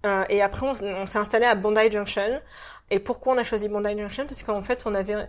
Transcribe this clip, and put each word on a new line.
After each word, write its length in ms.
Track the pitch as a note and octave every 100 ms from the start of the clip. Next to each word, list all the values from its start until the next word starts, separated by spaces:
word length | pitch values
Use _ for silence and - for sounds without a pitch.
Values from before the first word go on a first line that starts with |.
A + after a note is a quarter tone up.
Euh, 200 | G#3 G3 F#3+
et 140 | G3+
après, 240 | G3+ - C4
on, 80 | A#3+
on 240 | G3+ F#3+ F#3+
s'est 120 | G#3+
installé 280 | G#3 A3+ A#3+
à 80 |
Bondi 340 | G#3 G3+ G#3+ A3
Junction. 520 | G#3 G3+ - G3+ C4+ - - - - _
Et 80 | G3
pourquoi 360 | G3+ A#3+ B3+
on 40 | B3+
a 60 |
choisi 240 | A#3 A3 G#3
Bondi 280 | G#3 G#3 G#3
Junction ? 300 | G#3 A3+ C#4+
Parce 160 | C#4
qu'en 200 | - G#3
fait, 200 | G3+ B3
on 120 | A3+ G3+
avait 180 | F#3+ G#3